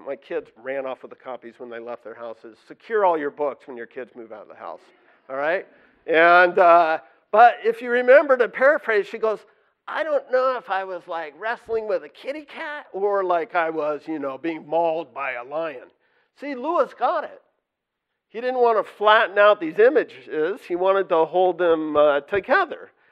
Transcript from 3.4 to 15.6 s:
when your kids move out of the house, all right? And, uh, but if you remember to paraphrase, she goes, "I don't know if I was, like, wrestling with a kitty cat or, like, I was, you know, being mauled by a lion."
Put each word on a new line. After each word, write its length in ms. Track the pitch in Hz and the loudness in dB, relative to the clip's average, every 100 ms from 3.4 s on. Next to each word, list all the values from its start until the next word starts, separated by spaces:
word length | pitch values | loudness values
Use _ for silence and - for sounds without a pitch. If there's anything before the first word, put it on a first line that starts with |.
| 143 120 - | -6 -6 -14
when 80 | 120 | -16
your 100 | 113 | -16
kids 300 | 135 120 127 | -16 -16 -16
move 160 | 110 | -18
out 120 | 107 | -20
of 40 | 92 | -20
the 80 | - | -16
house, 260 | 92 80 _ _ _ _ - | -14 -16 _ _ _ _ -14
all 60 | 135 | -8
right? 320 | 151 185 - _ _ _ - | -4 -6 -8 _ _ _ -2
And, 520 | 160 170 175 180 196 | 4 6 8 6 6
uh, 420 | 175 170 160 160 - _ _ | 6 6 4 -2 -8 _ _
but 260 | 208 240 180 202 | 6 6 6 -4
if 160 | 226 | -4
you 80 | 247 | -2
remember 480 | 240 247 285 302 254 | 0 6 6 6 2
to 100 | 214 | 0
paraphrase, 600 | - 269 302 - 214 - | 2 2 2 0 -2 -2
she 100 | 226 | -4
goes, 280 | 220 202 _ _ _ _ - | -4 -4 _ _ _ _ -10
"I 140 | 269 | -8
don't 280 | 311 277 277 | -4 -4 -2
know 240 | 254 262 247 | -2 0 -4
if 140 | 208 | -6
I 160 | 190 190 | -6 -6
was, 200 | 180 170 | -10 -10
like, 280 | 165 156 143 | -10 -10 -10
wrestling 500 | 220 233 - 226 214 | -10 -10 -6 -6 -4
with 160 | 180 147 | -6 -6
a 40 | |
kitty 360 | - 262 302 294 | -16 -12 -12 -14
cat 420 | 254 311 294 - | -14 -14 -14 -14
or, 320 | 185 202 196 185 | -6 -2 -2 -2
like, 300 | 175 156 180 | -2 -2 -4
I 160 | 160 | -4
was, 360 | 160 151 147 160 | -4 -6 -6 -8
you 120 | 156 | -8
know, 180 | 139 131 | -8 -8
being 280 | 165 156 147 | -8 -10 -6
mauled 480 | 160 170 160 143 | -2 -2 -4 -8
by 200 | 135 139 | -10 -10
a 100 | 120 | -10
lion." 480 | 123 151 | -10 -8